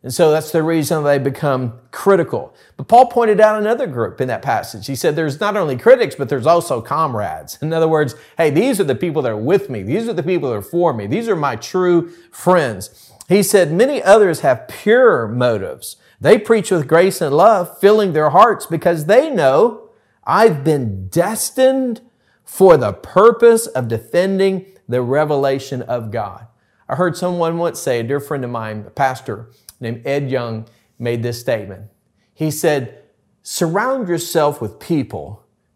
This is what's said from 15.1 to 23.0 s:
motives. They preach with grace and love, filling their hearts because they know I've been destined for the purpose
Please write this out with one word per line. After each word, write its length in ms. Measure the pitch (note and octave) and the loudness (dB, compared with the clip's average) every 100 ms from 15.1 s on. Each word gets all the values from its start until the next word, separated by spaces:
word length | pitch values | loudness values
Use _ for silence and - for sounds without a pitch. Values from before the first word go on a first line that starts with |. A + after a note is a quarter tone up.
| D3+ A2 | 4 -2
motives. 720 | A#2+ B2 G#2+ F#2 C2+ - - _ _ | -2 0 0 -6 -12 -16 -20 _ _
They 180 | C#3+ A3 | 2 2
preach 340 | - A3+ - | 4 0 2
with 160 | F3+ C3 | -2 2
grace 340 | E3 F#3+ F#3+ | 2 2 0
and 140 | D#3 D3 | -2 4
love, 420 | G3+ G#3 F3 - | 4 4 -2 2
filling 320 | G3 G#3+ G3+ | 4 4 2
their 180 | D#3 D3+ | 0 2
hearts 360 | E3 A#3 G3+ - | 6 4 4 -4
because 400 | C#3+ F3 E3+ D3+ | -2 0 0 2
they 240 | A3 D#4+ | 2 2
know 500 | A#3+ C#3 C#3 A#3 A3+ - _ _ _ - | 2 2 4 2 -2 -20 _ _ _ -2
I've 400 | E3+ A3+ D3 C#3 | 2 2 2 -2
been 420 | D3 A#2 F#2+ F#2+ | -2 -2 -8 -4
destined 960 | E3 F3+ A3 - - C4 C4+ B3+ A3+ _ _ _ _ | -2 -2 -4 -6 0 2 2 -4 -6 _ _ _ _
for 320 | - - F#3+ D#3 | -20 2 6 6
the 160 | A2 | 4
purpose 760 | F#2 | -6